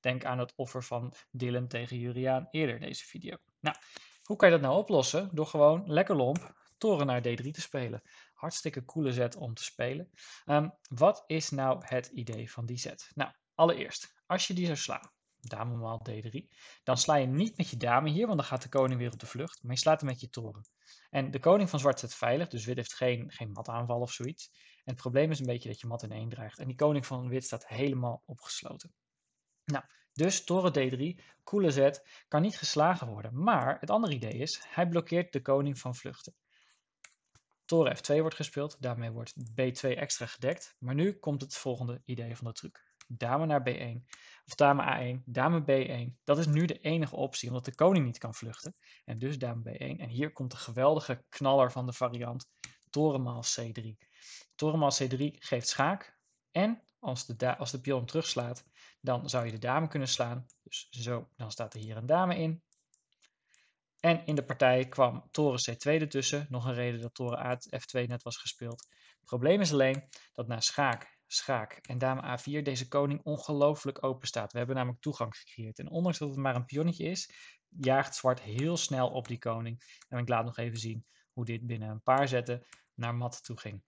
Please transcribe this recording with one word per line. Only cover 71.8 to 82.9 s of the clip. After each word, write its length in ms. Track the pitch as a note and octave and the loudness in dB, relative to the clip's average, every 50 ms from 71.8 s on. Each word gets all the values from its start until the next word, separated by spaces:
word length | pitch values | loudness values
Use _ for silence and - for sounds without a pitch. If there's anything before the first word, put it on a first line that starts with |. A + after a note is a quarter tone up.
| _ - B2 B2 | _ -8 -4 0
dame 240 | C3 C3 C3 C3 | 0 0 0 -2
A 160 | - C#3+ B2 A#2+ | -4 -6 -6 -6
vier 260 | - C#3+ C#3+ D3+ D3 | -6 -4 -4 -2 -2
deze 240 | C#3+ C3 B2 B2+ B2 | -2 -2 -4 -4 0
koning 320 | - C#3+ C#3+ C#3 C#3+ D3 | 0 2 2 2 0 -2
ongelooflijk 800 | - D3+ D3 C#3+ - - D3+ C#3+ C#3+ D3 D3+ D3 - C#3 C3+ - - | -4 -4 -6 -4 -4 -4 2 4 6 4 4 2 -4 -6 -6 -2 -2
open 240 | C3+ C3 B2+ - - | -2 -2 -2 -6 -6
staat. 240 | - A#2 G#2+ G2+ | -4 -4 -6 -4
We 60 | - A#2+ | -4 -4
hebben 180 | B2 A#2+ C3 | -2 -2 0
namelijk 240 | C3 B2 B2 A#2+ - | -2 -2 -2 -4 -4
toegang 360 | - D3+ C#3+ - A#2+ A2 G#2 | -6 -6 -4 -4 -4 -6 -6
gecreëerd. 420 | - - - - - A2+ A2 A2 - | -12 -18 -20 -14 -12 -12 -12 -10 -12
En 120 | - D3 | -12 -6
ondanks 280 | E3 E3+ F3 F#3 E3 - | -2 0 0 0 0 -2
dat 100 | D#3 C#3+ | -4 -6
het 100 | C3+ C3+ | -4 -2
maar 160 | C3+ C3+ B2 | 0 0 0
een 100 | B2 B2 | 0 -2
pionnetje 400 | B2 C3+ C#3+ D#3+ E3+ E3+ - - | -4 -4 0 0 0 -2 -2 -4
is, 260 | D#3+ F#3 F3+ - - - - - - - _ _ _ | -4 -4 -4 -8 -10 -14 -20 -20 -20 -20 _ _ _
jaagt 460 | _ E3+ C3+ C3 C3 C3+ C3+ - - | _ -2 2 4 4 4 2 0 -6
zwart 260 | - - C3 B2+ B2+ | 0 2 2 2 2
heel 360 | - G#2 G#2+ A#2+ C#3 D#3+ F3 | -4 -6 -4 -2 -2 0 0
snel 320 | E3 - - C#3+ B2+ B2+ A#2+ | -2 -2 -2 0 0 0 0
op 200 | - C3 A#2+ - | -2 -4 -6 -6
die 100 | A#2+ A#2+ | -8 -6
koning. 640 | - A#2 A2+ A2+ A#2 A#2 A#2 B2 - - - - - _ | -4 -4 -4 -4 -4 -6 -8 -10 -14 -20 -20 -20 -18 _
En 100 | C3 B2 | -4 -4
ik 100 | A#2+ A#2 | 0 2
laat 160 | A#2+ A2+ A#2 | 2 2 2
nog 120 | A#2 A#2 | -2 -4
even 220 | - A#2 A#2 A2+ A2+ | -6 -6 -4 -4 -6
zien 280 | A2 A2+ A2+ A2+ - _ _ _ _ _ | -6 -6 -8 -8 -12 _ _ _ _ _
hoe 120 | _ B2 A#2+ | _ -8 -6
dit 220 | A2 A#2 A2 A#2 | -4 -4 -6 -6
binnen 220 | A#2+ A#2+ A2+ G#2+ G#2+ | -6 -6 -6 -6 -8
een 140 | A2 A2 | -8 -4
paar 260 | _ - C3 C3+ C#3+ C3 | _ 4 4 4 4 2
zetten 380 | B2+ B2 B2 B2 A#2+ A#2+ - _ - _ _ _ | 2 0 0 -2 -6 -6 -6 _ -20 _ _ _